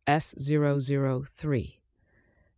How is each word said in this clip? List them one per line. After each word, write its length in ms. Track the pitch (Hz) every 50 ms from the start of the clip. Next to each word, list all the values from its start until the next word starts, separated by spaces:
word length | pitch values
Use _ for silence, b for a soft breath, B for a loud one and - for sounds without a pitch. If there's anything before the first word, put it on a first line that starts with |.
| -
S 260 | - 143 160 - - - -
zero 400 | 135 143 151 151 147 143 143 143
zero 440 | 131 131 139 139 139 135 131 127 139
three. 520 | - - - - 151 143 117 - - - _ _ _ _ _ _ _ _ _ _ _ _ _ _ _ _